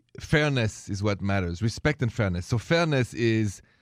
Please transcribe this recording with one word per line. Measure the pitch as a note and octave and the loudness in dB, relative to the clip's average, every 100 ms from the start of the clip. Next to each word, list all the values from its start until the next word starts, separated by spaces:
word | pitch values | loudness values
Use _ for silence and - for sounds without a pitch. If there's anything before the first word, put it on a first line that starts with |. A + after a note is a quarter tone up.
| _ - | _ -18
fairness | - D#3 D3+ C3+ A2 - - | 0 2 2 2 0 -4 -8
is | G2 | -2
what | G#2+ G2+ | 0 0
matters. | G2 G2 F2 E2+ | 0 0 0 -2
Respect | A2+ - D3+ D3+ | -2 0 -2 0
and | A#2+ | -2
fairness. | - G2+ F2 - | 0 0 0 -2
So | A#2+ | -4
fairness | - E3+ E3+ C#3 A#2+ | 0 2 2 2 0
is | - A#2 A2 G#2+ - - _ | 0 2 2 0 -4 -18 _